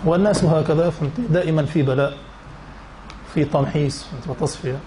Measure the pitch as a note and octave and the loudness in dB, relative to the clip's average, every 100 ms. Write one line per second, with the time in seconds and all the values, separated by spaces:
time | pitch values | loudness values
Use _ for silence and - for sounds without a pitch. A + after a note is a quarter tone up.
0 | E3 F3 G3+ G3 E3+ D#3 D#3 D#3 E3+ D#3+ | 4 4 4 4 4 4 4 4 2 0
1 | C#3+ G3 A#3 E3 D#3+ D#3 C#3+ E3 C3+ C3 | -4 -4 2 2 4 2 2 2 2 2
2 | C#3+ - - - - - - - - - | 0 -2 -18 -20 -20 -18 -18 -18 -18 -18
3 | - - - D#3 C#3+ D3 C#3 D#3 C#3+ - | -18 -16 -6 -2 0 0 0 0 -2 -4
4 | - C#3 D#3 B2+ D3+ - C3 C3+ | -12 -12 -8 -4 -4 -4 -6 -8